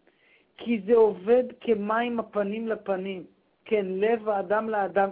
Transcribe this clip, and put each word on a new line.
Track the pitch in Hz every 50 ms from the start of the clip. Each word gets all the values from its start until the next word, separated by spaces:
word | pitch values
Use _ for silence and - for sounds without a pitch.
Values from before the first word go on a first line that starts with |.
| _ _ _ _ _ _ _ _ _ _ _
כי | - - 226 240 208 180
זה | 202 240
עובד | 226 220 208 202 180 180 214 240 254 247 247 - -
כמים | - 233 220 202 202 208 220 233 240 240 240 226
הפנים | 220 220 - 208 202 196 214 226 226 220
לפנים. | 214 214 - 202 196 185 190 196 190 180 151 - _ _ _ _ _ _ _
כן, | - 220 208 202
לב | 185 185 190 208 226 233 220 214 220
האדם | 208 196 190 180 208 220 220 226
לאדם, | 220 208 196 185 170 196 196 196